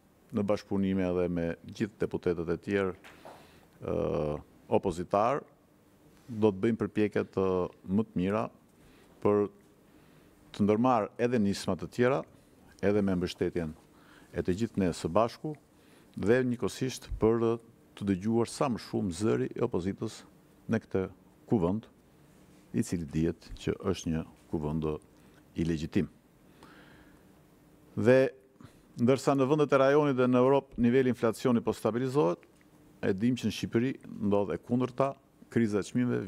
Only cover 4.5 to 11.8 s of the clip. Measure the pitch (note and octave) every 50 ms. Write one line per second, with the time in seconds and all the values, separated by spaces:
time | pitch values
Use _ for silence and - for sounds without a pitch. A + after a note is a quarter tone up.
4.5 | _ - - - A#2+ G#2+ - G2+ E2 E2+ F2 - - G2+ G#2+ B2 C#3 D3+ - -
5.5 | _ _ _ _ _ _ _ _ _ _ _ _ _ _ _ - A#2 G#2+ G#2+ G#2+
6.5 | G2 F#2 G2+ A#2 A2+ G2+ A2 G2 - G#2+ G#2 G2+ - G#2 G2+ - - F#2+ F#2+ F#2+
7.5 | F#2 F#2 F2+ - - - - F#2 F#2+ G#2 A2 - - F2 F2+ F#2+ G2+ A2 A#2 -
8.5 | - _ _ _ _ _ - - - - - _ - - - G#2 G#2 G#2 G#2 G2
9.5 | - - _ _ _ _ _ _ - - - - - - - - _ _ - -
10.5 | - - G#2 G2+ G#2+ G#2+ A#2+ B2+ B2+ A2+ G2+ - - - A#2+ B2 B2 A#2 G#2 G2
11.5 | F#2+ - - - F#2+ D#2+